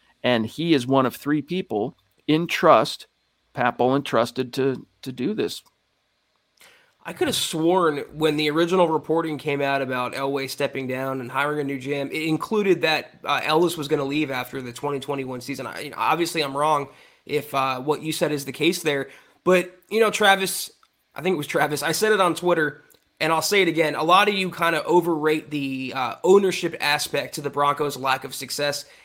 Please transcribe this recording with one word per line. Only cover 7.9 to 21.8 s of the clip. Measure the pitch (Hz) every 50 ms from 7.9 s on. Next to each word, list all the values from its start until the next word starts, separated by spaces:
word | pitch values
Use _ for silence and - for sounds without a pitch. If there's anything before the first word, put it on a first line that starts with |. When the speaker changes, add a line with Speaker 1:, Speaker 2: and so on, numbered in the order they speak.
| 147 139 - - -
Speaker 2:
when | 156 156 156 147
the | 151 156 147
original | 147 165 170 170 190 190 175
reporting | 160 160 147 - - 160 165 160 160 151
came | 131 - 151 143 139
out | 139 139 139 135
about | 135 127 127 123 123 117 -
Elway | 131 139 139 139 139 135 131
stepping | - - 143 131 - 139 131
down | 123 127 131 135 135 131 135
and | 123 123
hiring | 131 135 143 147 151 151
a | 143
new | 135 139
G | 131 123 139 143
M, | 143 139 131
it | - 156 160
included | 160 156 156 - - 220 208 202 190 175 143 160
that, | 160 156 131 - - _ - -
uh, | - 143 131 -
Ellis | 147 156 165 175 165 170
was | 160 139 127
gonna | 156 147 135
leave | 139 143 156 151 135
after | 131 127 123 - - 135
the | 127 120
twenty | 117 - - 143 143 135
twenty-one | - 147 139 139 131 127 127 123
season. | - 143 135 135 123
I, | 107 - -
you | 143 143
know, | 104 -
obviously, | 110 131 160 165 170 165 - 160
I'm | 143 135 135
wrong | 143 151 156 151 143 135 - - - - _ _ _ _
if, | - 147 143 - - 143
uh, | 139 131 135 127 127
what | 131 151 147 -
you | 151 156 151
said | - 175 147
is | 151 139 139
the | 135 127
case | - 156 170 175 -
there. | - 151 143 139 135 - - - _ _ _ _ -
But, | 180 185 180 175 - - _ _ -
you | 202 220
know, | 220 208
Travis, | - - 214 196 196 190 190 180 - - - - _ _ _ _ _ _ _ _ -
I | -
think | 151 185 180
it |
was | 147 147
Travis, | - - 147 151 143 151 143